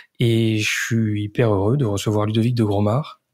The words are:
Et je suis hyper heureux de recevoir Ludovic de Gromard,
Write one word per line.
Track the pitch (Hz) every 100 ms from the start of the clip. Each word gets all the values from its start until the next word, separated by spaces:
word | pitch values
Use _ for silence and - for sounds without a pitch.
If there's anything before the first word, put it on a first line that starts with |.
| - -
Et | 120 113 113 110
je | 104
suis | - - 113 110 104
hyper | 104 - 117
heureux | 98 101 143
de | 113
recevoir | 101 113 104 107
Ludovic | 113 117
de | 120
Gromard, | 107 101 104 127 160 - _